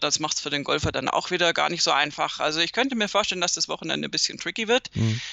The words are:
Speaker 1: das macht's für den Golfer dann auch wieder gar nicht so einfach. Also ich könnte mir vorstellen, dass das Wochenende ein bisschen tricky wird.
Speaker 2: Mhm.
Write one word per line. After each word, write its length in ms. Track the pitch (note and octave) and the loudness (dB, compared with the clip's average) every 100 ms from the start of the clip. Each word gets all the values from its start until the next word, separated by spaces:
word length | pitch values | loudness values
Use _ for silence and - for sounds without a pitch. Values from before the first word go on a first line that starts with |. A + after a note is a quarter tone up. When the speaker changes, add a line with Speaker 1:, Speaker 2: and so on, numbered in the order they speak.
Speaker 1:
das 180 | D3 - | 0 0
macht's 220 | D#3 - | 0 -4
für 80 | D3+ | -2
den 160 | C#3+ C#3 | -2 0
Golfer 260 | D3 D#3 | 0 0
dann 160 | C3+ - | -2 0
auch 240 | - - | 0 0
wieder 220 | F3+ E3+ | 2 2
gar 160 | D#3+ D3+ | 2 0
nicht 140 | E3 | 2
so 80 | E3 | 2
einfach. 500 | C#3 D3 D#3 D#3 - | 2 0 0 -4 0
Also 180 | D#3 D#3 | 0 0
ich 140 | E3+ | 0
könnte 220 | A3+ C4+ A#3 | 0 0 0
mir 120 | G#3 | 0
vorstellen, 320 | G3 - F#3 | 2 0 0
dass 120 | F3 | 0
das 160 | - - | 0 -2
Wochenende 400 | D#3 D#3+ D3 D3 | -4 -4 -4 -2
ein 20 | |
bisschen 260 | D#3 - - | 0 0 -2
tricky 300 | E3+ - G#3+ | -6 -4 2
wird. 260 | B3+ - G#2 | 2 2 0
Speaker 2:
Mhm. 260 | A2+ A2+ - | 2 0 -4